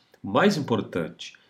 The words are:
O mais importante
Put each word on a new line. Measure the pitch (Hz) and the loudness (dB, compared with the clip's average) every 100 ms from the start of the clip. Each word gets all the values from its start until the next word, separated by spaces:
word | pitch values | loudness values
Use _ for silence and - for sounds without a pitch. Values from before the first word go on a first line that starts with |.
| _ _ | _ _
O | 101 | -2
mais | 117 196 156 | 2 4 2
importante | 120 110 - 90 78 - - - | 0 -2 -2 -4 -6 -8 -18 -20